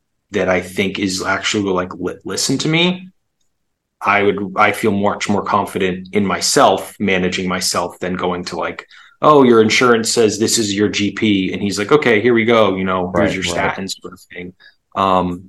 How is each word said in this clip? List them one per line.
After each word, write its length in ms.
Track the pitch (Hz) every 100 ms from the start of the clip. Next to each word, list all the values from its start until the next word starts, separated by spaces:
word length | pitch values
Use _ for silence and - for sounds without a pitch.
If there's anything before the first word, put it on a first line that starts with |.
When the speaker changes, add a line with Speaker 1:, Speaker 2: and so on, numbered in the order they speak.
| _ _ _
Speaker 1:
that 160 | 101 92
I 120 | 92
think 380 | 90 - 98 92
is 240 | 98 92
actually 400 | 92 95 - 110
will, 120 | 98
like, 200 | 92 92
li-, 240 | 85 87 90
listen 340 | - 90 - 135
to 100 | 151
me, 420 | 160 175 185 185 _ _ _ _ _ _ _ _ _
I 240 | 98 101
would, 300 | 101 95 98 92
I 160 | 104
feel 180 | 101 113
much 380 | 101 101 90 -
more 160 | 101
confident 640 | 90 104 98 101 95 92 -
in 140 | 107 98
myself, 720 | 87 - - 123 95 - -
managing 500 | 101 95 90 92 92
myself, 520 | 92 - 98 87 -
than 140 | 90
going 300 | 90 90 90 90
to, 100 | 87
like, 300 | - - - - - _
"Oh, 200 | 147 151
your 200 | 127 117
insurance 480 | 110 - 127 113 110
says 280 | - 110 95
this 200 | 107 -
is 160 | 107
your 140 | 101 104
G 240 | 90 101
P." 400 | 95 110 101 92
And 100 | 92
he's 160 | 101 95
like, 140 | 104
"Okay, 280 | 147 123 107
here 140 | 117
we 100 | 117
go. 320 | 113 117 104 95
You 80 |
know, 280 | 95 92 90
here's 140 | 87 85
Speaker 2:
Right, 60 |
Speaker 1:
your 80 | 90
Speaker 2:
right. 60 | 90
Speaker 1:
statin," 360 | 85 - - 95
sort 240 | - 90
of 80 | 92 _
thing. 200 | 90 90 - - _ _ -
Um, 480 | 98 92 90 90